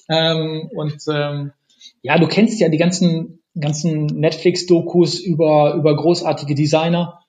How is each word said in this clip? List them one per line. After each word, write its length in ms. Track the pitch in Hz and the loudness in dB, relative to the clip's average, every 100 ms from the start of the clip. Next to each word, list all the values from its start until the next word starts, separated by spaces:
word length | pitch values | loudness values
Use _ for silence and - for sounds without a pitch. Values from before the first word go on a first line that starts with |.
| - | -4
Ähm, 600 | 160 165 160 156 156 156 156 | 0 0 -2 -4 -6 -10 -8
und, 260 | 151 147 151 | -6 -6 -6
ähm, 400 | 147 147 143 143 _ _ _ - _ | -4 -4 -6 -10 _ _ _ -20 _
ja, 160 | - 165 | 0 2
du 100 | 160 | 2
kennst 320 | 196 220 - | 2 2 2
ja 100 | 165 | 0
die 80 | 156 | 2
ganzen, 640 | 175 - 175 160 - - _ 170 | 0 2 0 0 -6 -16 _ -6
ganzen 460 | 147 151 170 151 151 | -6 -4 -4 -2 -4
Netflix-Dokus 1120 | 151 160 160 180 180 - 170 170 175 165 - | 0 -2 0 0 0 2 2 2 2 2 0
über, 540 | 185 156 156 151 147 170 | -4 0 4 4 4 2
über 200 | 151 147 | 2 2
großartige 580 | 160 175 165 - 143 143 | 0 0 -2 -4 -4 -2
Designer, 640 | 147 156 170 170 170 - | 2 2 2 0 -2 -8